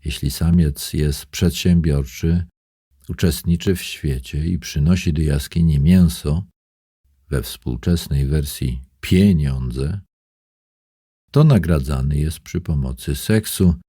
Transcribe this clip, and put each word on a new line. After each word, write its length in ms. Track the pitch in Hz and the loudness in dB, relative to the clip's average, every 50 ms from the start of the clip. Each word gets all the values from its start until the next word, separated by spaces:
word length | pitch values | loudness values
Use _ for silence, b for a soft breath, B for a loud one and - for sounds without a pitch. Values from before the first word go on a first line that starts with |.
| _ | _
Jeśli 260 | 78 71 - - 69 | -8 -8 -4 -6 -6
samiec 640 | - - 80 82 85 87 82 73 71 - - - | -2 0 0 2 4 4 2 2 0 -4 -10 -6
jest 340 | - 78 76 76 71 - - | -4 -2 -2 -2 -2 -4 -10
przedsiębiorczy, 1200 | _ - - - 85 - - - 90 87 85 80 82 71 69 69 - - - - 82 85 87 87 - _ _ _ _ _ _ _ _ _ _ _ - | _ -4 -2 0 0 0 0 0 2 2 2 2 2 0 0 -2 -6 -8 -4 -2 0 0 0 -2 -6 _ _ _ _ _ _ _ _ _ _ _ -12
uczestniczy 680 | 71 - - 87 - - - 90 85 85 - 104 92 | -6 0 0 0 0 0 -2 -2 -2 0 0 -2 -2
w 80 | 87 | -2
świecie 640 | - - - - - 76 65 64 - - - 73 78 | -4 -12 -12 -6 -4 -4 -4 -4 -8 -8 -6 -4 -4
i 120 | 87 90 76 | -2 -4 -4
przynosi 540 | - - - 76 73 80 - 92 - 87 | -6 -6 -4 0 2 2 2 2 0 -2
do 100 | 76 80 | 0 0
jaskini 560 | 78 76 71 71 - - - 82 85 82 76 71 | 0 0 0 -2 -2 -4 -2 0 2 2 2 4
mięso, 680 | 69 82 90 92 90 80 - - - 73 151 175 98 _ _ _ _ _ _ _ _ _ _ _ _ _ _ _ _ _ | 4 6 6 6 6 4 2 -2 -4 -2 -2 -2 -4 _ _ _ _ _ _ _ _ _ _ _ _ _ _ _ _ _
we 140 | 71 65 | -4 -4
współczesnej 840 | 62 - - - _ 64 62 - - 87 87 85 - - 71 69 69 | -4 -6 -14 -10 _ -8 -8 -4 0 0 0 0 0 -2 -2 -2 0
wersji 560 | 67 76 78 71 71 - - 67 65 62 64 64 _ _ _ | 0 0 -2 -2 -4 -6 -6 -4 -4 -4 -6 -12 _ _ _
pieniądze, 1000 | - - - 90 - 104 92 78 73 69 65 65 64 64 60 65 67 73 92 101 92 _ _ _ _ _ _ _ _ _ _ _ _ _ _ _ _ _ _ _ _ _ _ _ _ _ | -2 2 4 4 6 6 4 2 0 -2 -2 -4 -6 -6 -6 -4 -4 -4 -6 -8 -10 _ _ _ _ _ _ _ _ _ _ _ _ _ _ _ _ _ _ _ _ _ _ _ _ _
to 140 | - 139 156 | 4 4 6
nagradzany 760 | 156 135 101 78 82 85 73 65 73 73 65 65 71 73 73 | 6 6 4 4 4 2 2 2 0 -2 -2 0 0 0 0
jest 220 | 76 80 - - | 0 -2 -4 -8
przy 200 | _ - - 87 | _ -8 -8 -6
pomocy 560 | 82 - 80 71 67 64 67 - - - 71 | -4 -2 -2 -2 -2 -4 -6 -8 -6 -6 -6
seksu 580 | - - - 107 110 104 - - - 95 90 85 - - | -4 0 0 0 0 0 -2 -2 2 2 2 2 0 -6